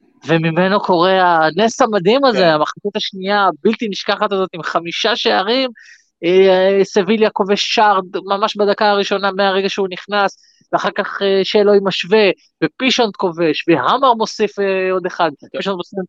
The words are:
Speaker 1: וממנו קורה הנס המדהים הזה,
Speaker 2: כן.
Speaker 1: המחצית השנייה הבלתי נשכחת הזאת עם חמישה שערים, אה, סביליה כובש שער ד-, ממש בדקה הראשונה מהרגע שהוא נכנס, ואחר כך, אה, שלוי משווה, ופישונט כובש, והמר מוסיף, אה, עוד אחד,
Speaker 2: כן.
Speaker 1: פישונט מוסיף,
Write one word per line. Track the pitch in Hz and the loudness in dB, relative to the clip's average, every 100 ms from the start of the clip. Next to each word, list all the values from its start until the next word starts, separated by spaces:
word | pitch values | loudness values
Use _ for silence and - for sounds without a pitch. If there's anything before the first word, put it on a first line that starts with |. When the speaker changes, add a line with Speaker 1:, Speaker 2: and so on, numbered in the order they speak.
| _ _ - | _ _ -2
Speaker 1:
וממנו | 160 165 160 190 202 | 0 2 0 0 0
קורה | - 175 185 190 175 165 160 | 2 2 2 4 4 2 2
הנס | 160 226 - | 2 0 2
המדהים | 247 208 175 247 269 | 0 0 2 2 2
הזה, | 196 | 2
Speaker 2:
כן. | 170 | 2
Speaker 1:
המחצית | 151 151 - 202 208 | 2 0 -4 -8 -8
השנייה | - 190 190 208 190 | -8 -8 -4 0 0
הבלתי | 151 202 226 220 | 0 -2 -2 -4
נשכחת | 185 - 196 202 | -6 -4 -2 -2
הזאת | 196 - | -2 -4
עם | 175 | -6
חמישה | - 170 170 - 214 208 | -6 -4 -4 -4 -2 -2
שערים, | 220 208 196 254 254 226 - - _ _ | 0 0 0 -2 -2 -8 -20 -20 _ _
אה, | 170 185 190 185 190 196 | 2 4 4 4 4 2
סביליה | 185 214 180 220 214 | 0 0 0 2 0
כובש | - 196 202 - 233 | 0 -2 -2 0 2
שער | 214 190 | 4 2
ד-, | 185 170 190 | -2 -8 -4
ממש | 196 214 202 | -2 -2 0
בדקה | 202 202 208 | 0 2 2
הראשונה | 202 196 196 196 | 0 0 -2 -2
מהרגע | 190 196 190 196 | 0 0 0 -2
שהוא | - 190 | -4 -6
נכנס, | 180 - 202 196 - _ _ _ | -6 -6 -2 -2 -4 _ _ _
ואחר | 170 196 | -2 0
כך, | 185 190 - | -2 -4 -4
אה, | 196 196 | 0 0
שלוי | 185 214 202 202 | 2 2 4 4
משווה, | 190 - 175 214 196 - _ _ | 2 -4 0 2 2 0 _ _
ופישונט | 160 - 254 214 226 - | -6 -2 -2 0 -2 -2
כובש, | 185 165 165 143 - | -4 -2 -2 0 0
והמר | 156 127 247 269 | 0 0 0 2
מוסיף, | 240 208 - 208 202 | 0 -2 -4 -4 -2
אה, | 196 190 185 | -4 -2 -2
עוד | 185 175 | -4 -4
אחד, | - 165 139 | -4 -4 -4
Speaker 2:
כן. | - 180 | -12 -8
Speaker 1:
פישונט | 196 185 | -6 -8
מוסיף, | - 190 | -10 -12